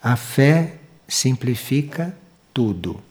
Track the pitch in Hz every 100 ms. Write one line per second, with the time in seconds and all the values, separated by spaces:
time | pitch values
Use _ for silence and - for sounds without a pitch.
0 | 117 120 - - 139 160 165 - - -
1 | - - 131 127 123 120 - 135 147 -
2 | 170 185 - _ _ - 113 92 87 82
3 | -